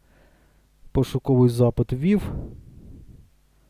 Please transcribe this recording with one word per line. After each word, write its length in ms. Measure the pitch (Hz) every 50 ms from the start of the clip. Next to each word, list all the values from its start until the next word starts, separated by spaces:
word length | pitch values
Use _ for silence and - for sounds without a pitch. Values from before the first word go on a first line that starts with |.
| _ _ _ _ _ _ _ _ _ _ _ _ _ _ _ _ - -
пошуковий 580 | - 139 127 - - 131 - - 135 123 123 123
запит 440 | 117 120 120 117 - - 117 - 127
ввів. 400 | 127 147 190 208 196 - - - - - - - - - - - - - - - - - - - - - _ _ _ _ _ _ _ _